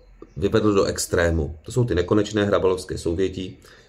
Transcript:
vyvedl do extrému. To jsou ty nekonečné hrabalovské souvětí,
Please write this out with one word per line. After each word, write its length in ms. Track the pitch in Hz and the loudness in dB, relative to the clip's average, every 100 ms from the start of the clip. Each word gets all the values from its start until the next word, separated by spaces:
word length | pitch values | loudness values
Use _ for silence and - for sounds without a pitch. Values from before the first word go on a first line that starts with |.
| - - - - | -20 -20 -16 -4
vyvedl 380 | 92 110 104 | 0 2 2
do 100 | 101 | 2
extrému. 720 | - 85 - 90 85 80 73 78 | 2 -2 -2 2 2 2 -2 -8
To 100 | - | -6
jsou 120 | 123 | -2
ty 100 | 117 | 0
nekonečné 500 | 85 87 107 104 107 | 0 2 2 2 0
hrabalovské 540 | 101 90 92 92 - 85 | 2 2 2 0 -4 -6
souvětí, 600 | - 85 92 95 92 - - - | -4 -2 -2 -4 -10 -12 -20 -20